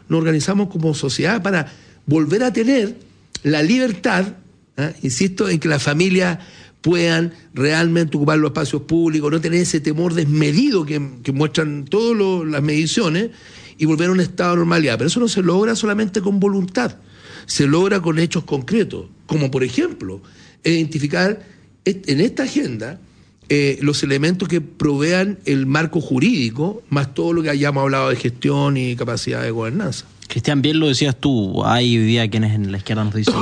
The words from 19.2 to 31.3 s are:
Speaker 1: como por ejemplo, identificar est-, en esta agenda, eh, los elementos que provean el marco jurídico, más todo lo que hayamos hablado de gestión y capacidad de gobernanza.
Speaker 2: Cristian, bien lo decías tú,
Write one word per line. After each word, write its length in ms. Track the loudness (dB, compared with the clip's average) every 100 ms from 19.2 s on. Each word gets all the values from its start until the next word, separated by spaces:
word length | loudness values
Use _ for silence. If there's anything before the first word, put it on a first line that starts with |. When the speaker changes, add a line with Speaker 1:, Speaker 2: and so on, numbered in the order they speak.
| -4
Speaker 1:
como 240 | -2 0
por 140 | 0
ejemplo, 560 | 0 0 -2 -4 -12 -12 -16 -20 -20 -6
identificar 800 | 0 0 0 -2 -2 0 0 -2 -8 -20 _ _
est-, 240 | -4 -2 -2
en 120 | 2
esta 240 | 2 0
agenda, 560 | -4 -2 -4 -4 -10 -12 -18 -20 _ _ -2
eh, 300 | 2 2 2
los 220 | 0 0
elementos 420 | 0 0 2 0 0
que 140 | -2
provean 800 | -4 -2 0 2 2 2 0 -2 -2
el 200 | 0 2
marco 340 | 0 0 -2
jurídico, 800 | -2 2 4 2 0 -2 -4 -4 -2
más 220 | -2 0
todo 200 | -2 0
lo 100 | 0
que 80 | 0
hayamos 320 | 0 0 0
hablado 280 | 0 2 0
de 60 | 0
gestión 600 | -2 -2 0 2 2 0
y 180 | 0
capacidad 480 | -4 -4 -4 -4 -4
de 80 | -4
gobernanza. 540 | -4 -4 -2 -4 -6 -12 -20 -8
Speaker 2:
Cristian, 340 | -4 0 2
bien 160 | 2 2
lo 80 | 2
decías 300 | 2 0 0
tú, 460 | 0